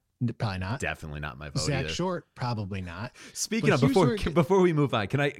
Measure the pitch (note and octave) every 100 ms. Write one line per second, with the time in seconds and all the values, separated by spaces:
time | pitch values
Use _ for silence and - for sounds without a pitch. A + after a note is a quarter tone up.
0 | _ _ A#2+ - A2+ F#2 F#2+ C3 D2+ D#2+
1 | D#2 D2+ D2 B1+ D2+ C#3+ D3+ C3+ D#2 D#2+
2 | F3+ F3 - - B2 A2 G2 F#2+ F2+ E2+
3 | A#2 - - - - A3 G#3+ D3+ C4 C4
4 | D3+ A#2 G3 D#3+ - F#3+ F3+ D#3 C#3+ A#2+
5 | G2+ C#3 C#3+